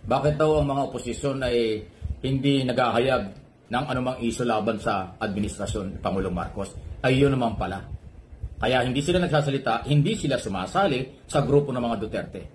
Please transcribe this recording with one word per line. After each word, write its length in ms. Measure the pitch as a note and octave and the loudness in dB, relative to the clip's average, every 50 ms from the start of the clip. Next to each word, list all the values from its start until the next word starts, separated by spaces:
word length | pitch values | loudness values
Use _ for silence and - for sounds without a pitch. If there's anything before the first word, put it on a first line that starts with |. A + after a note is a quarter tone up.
Bakit 320 | - - B2 C3+ C3+ D3+ D3+ | 0 0 0 2 2 2 2
daw 240 | D3+ D#3 D#3 D#3 | 4 4 4 4
ang 80 | D3+ C#3+ | 4 2
mga 160 | C#3 C3+ C#3 C3+ B2+ | 2 2 0 -2 -2
oposisyon 560 | - A#2+ - B2 A2 - - C#3+ C3 C3+ C3 | -4 -8 -6 -6 -6 -2 -2 -2 -2 -2 -2
ay 320 | B2 A#2+ A#2+ A#2 A2 G#2+ G#2 - - - - - - - - - | 0 2 2 2 2 0 -2 -6 -12 -16 -12 -8 -8 -6 -4 -2
hindi 400 | C3 C3+ C3+ C3 C#3 C#3 C3+ C3 | 0 0 2 4 4 4 4 2
naghahayag 580 | B2+ A#2+ B2+ B2+ A#2 G#2+ A#2 B2+ C3+ C3 A#2 G2+ G2 - - - - - _ - - | 2 2 2 2 4 4 2 4 4 2 0 0 -4 -10 -16 -20 -20 -20 _ -10 -4
ng 160 | A2+ B2 D3 | -2 -2 -2
anumang 320 | B2+ B2+ B2+ B2+ B2+ B2+ | 0 -2 -2 -2 -2 -2
isyu 240 | A2 A#2 A#2 - - B2+ A#2 | -2 -2 -2 0 0 0 2
laban 320 | A2+ G#2+ G2+ A2+ A2 G2+ | 2 2 2 0 -2 0
sa 320 | - A#2 G#2 G2 F#2 F2+ F2+ - | 0 0 0 0 -2 -6 -6 -6
administrasyon 720 | A2+ G#2+ F#2+ G#2 G#2 F#2+ - - G2 - - A2 F#2+ F#2+ - | -4 -4 -2 -2 -2 -4 -4 -6 -6 -4 -4 -4 -4 -6 -8
ni 40 | - | -4
Pangulong 320 | - - F#2 G2 F#2+ F#2 F2 | -4 -2 0 0 -2 -2 -2
Marcos? 400 | F2+ D#2+ - - G2 G2 - - - - - - - - | -4 -4 -6 -6 -8 -8 -8 -10 -14 -12 -12 -10 0 2
Ay, 160 | C3 C3 C3 | 4 6 6
yun 160 | C#3+ C#3 C3+ | 6 4 4
naman 160 | B2+ B2 A2+ G2+ | 2 0 -2 -2
pala. 320 | - F#2+ F#2 F#2+ G2 - - - - - - - - - - - - - - - | -2 -4 -6 -6 -8 -10 -12 -14 -14 -14 -18 -20 -20 -20 -20 -14 -12 -12 -12 -6
Kaya 240 | - - B2 B2+ B2+ | -2 0 2 2 2
hindi 160 | A#2+ B2+ B2 C#3 C#3+ | 2 2 0 -2 0
sila 160 | F3 F3 F#3 | 2 2 2
nagsasalita, 640 | F3+ - D3 D3 C#3+ C#3+ C3+ C3+ - A#2+ A2+ A#2 - | 2 2 2 2 2 2 -2 0 0 0 -2 -2 0
hindi 320 | B2+ C#3+ D3 C#3+ F#3+ A3+ | 2 4 4 4 4 0
sila 240 | - - D3+ C3 A#2+ | 0 0 -2 -2 -2
sumasali 880 | - G#2+ F#2+ F2+ F#2 F#2 - F3+ G3 F#3 C3+ B2 C3+ - - - - - | -2 -4 -4 -4 -4 -2 2 2 2 2 2 0 -2 -6 -10 -20 -16 0
sa 160 | - D3 B2 | 0 2 2
grupo 240 | A#2 C#3 D3 C#3+ C#3+ | 6 4 4 4 4
ng 160 | B2 B2 A#2 | -2 -2 0
mga 120 | A#2 A#2 G#2+ | -2 -2 -2
Duterte. 400 | A2 G#2 - G2 D#2+ D#2 - F#2+ - - | -4 -4 -4 -6 -6 -6 -10 -12 -14 -14